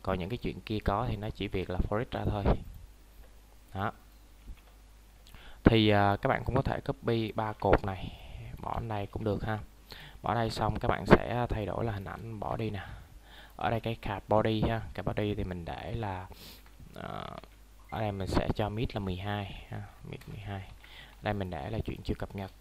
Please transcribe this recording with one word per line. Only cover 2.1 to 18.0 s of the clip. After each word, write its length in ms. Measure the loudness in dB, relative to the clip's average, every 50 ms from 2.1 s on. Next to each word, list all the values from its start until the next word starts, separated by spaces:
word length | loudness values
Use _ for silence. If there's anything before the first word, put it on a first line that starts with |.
ra 100 | -4 -2 -2
thôi. 180 | 0 0 2 2 2 2 2 0 -8 -12 -16 -16 -18 -20 -20 -20 -20 -20 -20 -20 -20 -20 -20 -20 -20 -20 -20 -20 -10 -4
Đó. 180 | -2 -2 -2 -4 -8 -20 -20 -20 -20 -20 -20 -20 -18 -16 -16 -16 -16 -16 -20 -20 -20 -20 -20 -20 -20 -20 -20 -20 -20 -20 -20 -18 -16 -16 -16 -16 4 6
Thì, 260 | 6 8 8 8 8
à, 280 | 8 8 6 6 4 4
các 60 | 2
bạn 160 | 2 2 2 0
cũng 100 | 2 2
có 60 | 2
thể 180 | 2 2 -2 -2
copy 500 | -2 -4 -6 -2 0 0 0 2 0 0
ba 220 | -2 -2 -2 -2 -4
cột 320 | 0 6 6 6 6 4
này, 260 | -2 -4 -4 -6 -8 -10 -12 -14 -12 -12 -10 -10 -10 -10 -8
bỏ 120 | -6 -4 -4
ở 80 | -4 -2
đây 200 | -2 -4 -4 -4
cũng 160 | -4 -6 -2 0
được 200 | 0 0 0 0
ha. 160 | -2 -2 -4 -6 -10 -16 -20 -18 -18 -16 -16 -16 -16 -16 -6
Bỏ 120 | -2 0 2
đây 160 | 2 2 0
xong 300 | 0 2 2 2 2 2
các 80 | 2
bạn 180 | 2 2 2 12
sẽ 400 | 12 12 12 12 0 0 0 0 0
thay 160 | 0 -2 -2
đổi 200 | -2 -2 -2 -2
là 60 | -2
hình 140 | -2 -4 -6
ảnh 340 | -8 -8 -8 -8 -8 -6 -6
bỏ 180 | -4 -4 -2
đi 120 | -2 -2 -2
nè. 160 | -2 -4 -6 -8 -12 -14 -14 -16 -18 -20 -20 -18 -20 -18 -20 -18 -8
Ở 140 | -2 0 0
đây 100 | 0 2
cái 160 | 0 -2 -4
card 300 | -2 -4 -4 -4 -4 0
body 340 | 4 4 6 6 4 4 4
ha, 200 | 4 2 2 0 -2 -6 -8
card 140 | -4 -2
body 280 | -2 0 0 0 0 0
thì 80 | 0 -2
mình 220 | -4 -4 -6 -6
để 260 | -8 -8 -8 -6 -6
là, 360 | -4 -4 -4 -4 -4 -6 -8 -10 -14 -16 -16 -18 -18 -18 -20 -20 -18 -18 -18 -16 -12
à, 280 | -10 -8 -8 -8 -8 -8 -10 -10 -12 -14 -16 -20 -20 -20 -20 -20 -20 -14 -8
ở 100 | -4
đây 120 | -2